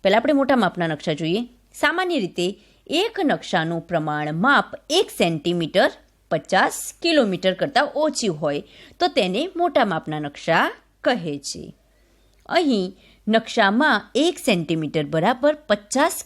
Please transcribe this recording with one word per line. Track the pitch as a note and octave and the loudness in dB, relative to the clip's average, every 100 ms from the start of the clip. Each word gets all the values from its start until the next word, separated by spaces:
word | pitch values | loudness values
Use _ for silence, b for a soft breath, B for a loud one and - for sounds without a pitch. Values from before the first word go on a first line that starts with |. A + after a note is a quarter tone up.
પહેલા | G3 G#3 | 4 2
આપણે | A#3+ | 4
મોટા | C#4+ C4+ C4+ | 2 2 2
માપના | F#3+ - E3 | 2 0 -4
નકશા | D3+ - | -2 -4
જોઈએ. | D3 D#3+ F#3+ A#3+ _ _ | -2 -2 -2 -4 _ _
સામાન્ય | - D4 E4 F#4 D#4+ | -2 -2 0 -2 -2
રીતે | F3+ - F3 G#3 b b b | -4 -4 -4 -4 b b b
એક | D#4+ A4+ A4 | -2 -2 -2
નકશાનું | D#4 E3+ - F#3 D#3+ E3+ | -2 -2 -2 -2 -2 -4
પ્રમાણ | D#3+ E3+ D3+ D3+ D3+ | -2 -2 -2 -4 -4
માપ | D#3+ A#3+ C4+ - - _ | 0 2 2 2 -10 _
એક | E4 - - | 0 0 0
સેન્ટીમીટર | F#3 D#3+ F3 F3 E3 F#3 B3+ - _ _ _ | 0 0 -2 -2 0 2 2 0 _ _ _
પચાસ | D#3+ - F#3+ C4 - - - | -6 0 0 2 -2 -12 -6
કિલોમીટર | E4+ D#4 A3 F3+ - | 0 2 2 0 -2
કરતાં | F3+ E3 A3+ D4 C#4+ | -2 0 0 0 0
ઓછી | D4+ - A3 | -2 0 -4
હોય | D3+ D#3 D3 - B B B | -2 -4 -4 -8 B B B
તો | F4+ | 0
તેને | - F#3 F#3+ F4 E4+ | 2 0 -2 -4 -2
મોટા | F4 C#4+ A3 | 0 2 0
માપના | D#3+ - D3+ | -2 -4 -8
નકશા | D3 - - E3 D4 A4+ _ _ | -8 -8 0 2 0 -4 _ _
કહે | D4+ B3+ E3 C#3+ | -2 -2 -4 -10
છે. | - - - - _ _ _ _ _ _ - | -10 -14 -14 -20 _ _ _ _ _ _ -2
અહીં | D#4+ D#4+ A3 F#3 b b b - | 0 2 2 0 b b b 0
નકશામાં | A3 A3 - G3+ G#3+ D4+ B3 - A#3 | 0 0 2 2 4 4 2 0 0
એક | D#4+ - | 0 0
સેન્ટીમીટર | - F3+ D#3 D#3+ D#3 D#3+ C#3+ | 0 0 0 -2 -2 -2 0
બરાબર | D#3+ F3+ A#3+ C#4+ D4+ | 0 0 2 0 0
પચાસ | - G#3 - B3+ D#4+ - | -2 -4 -2 0 0 -2